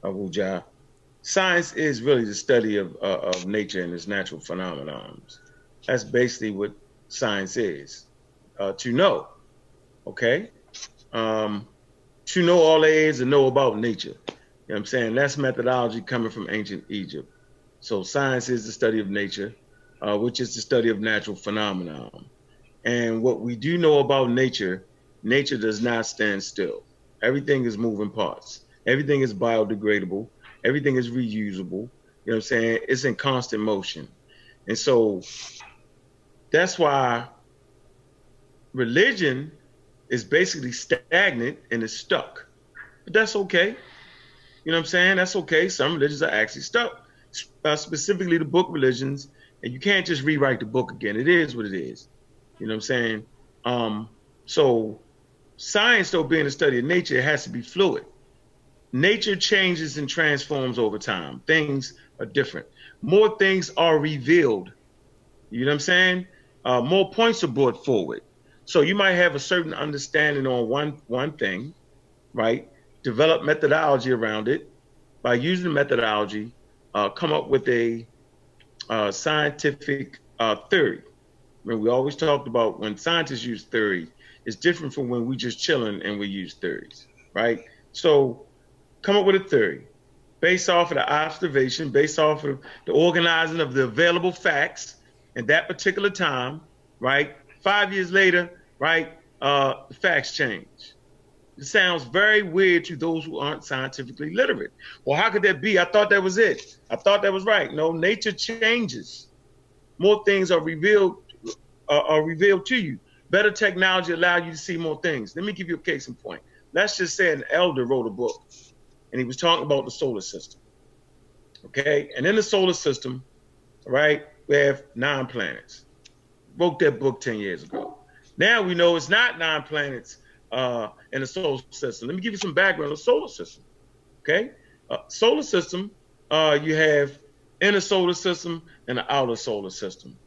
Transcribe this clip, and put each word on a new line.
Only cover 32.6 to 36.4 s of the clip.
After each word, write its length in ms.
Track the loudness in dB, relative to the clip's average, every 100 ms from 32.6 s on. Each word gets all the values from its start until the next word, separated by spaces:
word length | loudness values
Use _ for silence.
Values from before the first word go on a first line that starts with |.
| 2 0 0
It's 160 | -2
in 120 | 0 -2
constant 460 | 0 -2 -2 -4
motion. 460 | -2 -2 -4 -12 -14 _ _ _ -20 _ -8
And 100 | -4
so 440 | 2 4 4 0 -8 -16 -18 -18 -20 _ _ _ _ _ _ _